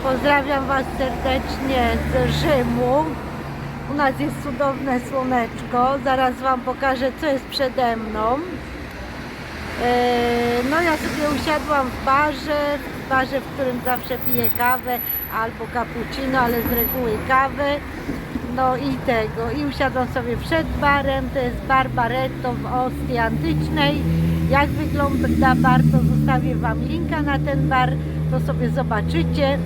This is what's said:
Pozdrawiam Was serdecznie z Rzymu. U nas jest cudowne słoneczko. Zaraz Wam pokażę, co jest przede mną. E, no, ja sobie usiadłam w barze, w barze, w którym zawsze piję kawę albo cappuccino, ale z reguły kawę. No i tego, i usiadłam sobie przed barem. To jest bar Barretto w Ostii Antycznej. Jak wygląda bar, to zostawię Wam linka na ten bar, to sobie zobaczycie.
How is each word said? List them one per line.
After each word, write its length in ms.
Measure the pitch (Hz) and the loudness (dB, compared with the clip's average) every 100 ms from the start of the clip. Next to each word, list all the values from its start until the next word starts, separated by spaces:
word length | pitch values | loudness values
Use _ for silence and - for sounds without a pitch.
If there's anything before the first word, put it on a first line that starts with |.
Pozdrawiam 640 | 277 262 277 285 277 277 262 | 0 2 4 4 2 0 0
Was 180 | 269 262 - | -2 -2 -2
serdecznie 1000 | 254 254 269 262 - - 269 262 233 226 - | -4 -2 0 0 -2 -4 0 2 2 2 0
z 200 | 262 247 240 | 2 2 2
Rzymu. 680 | 330 277 240 240 247 269 320 254 - - - - - - - | 2 2 2 2 2 2 2 -4 -8 -8 -8 -8 -8 -8 -6
U 20 | |
nas 260 | 285 277 262 | 0 0 0
jest 160 | 294 - | -4 -4
cudowne 560 | 294 247 277 254 269 247 240 | -6 -2 -2 0 -2 -2 -2
słoneczko. 920 | 269 254 254 233 - - 247 254 277 | -2 0 0 0 -6 -4 2 2 2
Zaraz 300 | 247 262 262 | 0 2 2
Wam 280 | 240 262 254 | 0 0 0
pokażę, 500 | 254 247 269 262 262 - | -2 -2 0 0 -2 -2
co 60 | 311 | -2
jest 180 | 269 - | -2 -2
przede 500 | - 262 254 240 226 | -2 -2 0 0 0
mną. 420 | 220 214 220 262 359 302 - - - - - - - - - - - - | -4 -2 0 0 -2 -8 -10 -10 -12 -10 -12 -10 -12 -12 -12 -10 -8 -2
E, 800 | 240 247 247 240 240 240 240 240 247 | 0 2 2 2 2 2 2 0 2
no, 120 | 311 | 2
ja 160 | 339 302 | 2 2
sobie 440 | - - 302 285 | -2 -2 0 0
usiadłam 460 | 320 302 - 285 254 | 0 -2 0 0 0
w 180 | 220 - | -2 2
barze, 720 | 269 302 269 262 294 294 285 - - - | 2 2 -2 -2 -2 0 -2 -6 -10 -2
w 40 | |
barze, 320 | 262 262 277 | 0 0 -2
w 120 | - | -4
którym 260 | - 262 247 247 | -4 -2 -2 -2
zawsze 320 | 247 247 247 | -2 -4 -6
piję 320 | 254 247 233 - | -4 -2 -2 0
kawę 420 | 240 254 247 247 - - - | 2 2 -2 -4 -4 -8 -6
albo 320 | 208 226 233 220 | -4 -4 -6 -6
cappuccino, 680 | 247 233 233 220 - 269 262 | -4 -4 -6 -6 -4 -2 0
ale 220 | 240 240 | 2 0
z 100 | 233 | 0
reguły 460 | 233 233 262 240 214 - | 0 0 0 -2 -2 0
kawę. 480 | 262 269 254 285 285 - - - 277 - - - 247 | 2 2 0 -2 -2 -6 -10 -8 -8 -6 -8 -6 0
No 220 | 262 254 | 0 0
i 200 | 277 262 160 | -2 -2 0
tego, 460 | 226 220 170 233 269 | 0 0 -4 -4 -2
i 80 | 294 | -4
usiadłam 420 | 254 269 254 247 | 0 0 0 -2
sobie 300 | 262 240 226 | -2 -2 -4
przed 300 | - 320 320 | 0 0 0
barem. 640 | - 285 285 269 269 262 | 0 2 2 2 0 -2
To 100 | 277 | -2
jest 180 | 247 233 - | -2 -4 0
bar 220 | 262 247 | 2 2
Barretto 640 | - 233 254 262 269 254 | 0 0 0 -2 -2 -4
w 120 | 240 220 | -4 -2
Ostii 520 | 247 254 247 - 247 | -2 -2 -2 -2 0
Antycznej. 840 | 226 226 156 302 302 311 285 302 160 165 - - 165 | 0 0 0 0 0 2 2 2 2 2 2 2 2
Jak 200 | 269 285 | 2 2
wygląda 840 | - 311 - 285 - 254 - 262 82 | 0 0 0 0 2 2 4 4 6
bar, 260 | 165 156 156 | 6 6 6
to 240 | 156 156 147 | 6 4 4
zostawię 400 | 147 151 - 156 | 4 2 2 0
Wam 280 | 247 - 254 | 0 0 -2
linka 340 | 320 330 320 | -2 -2 0
na 180 | 294 277 | 0 0
ten 300 | 285 277 302 | 0 2 2
bar, 220 | 262 254 - - - - | 4 2 0 -2 -2 0
to 80 | 254 | 0
sobie 300 | - - - | 0 0 0
zobaczycie. 880 | - 254 220 - 160 - 165 277 277 | 0 0 0 2 2 2 2 2 2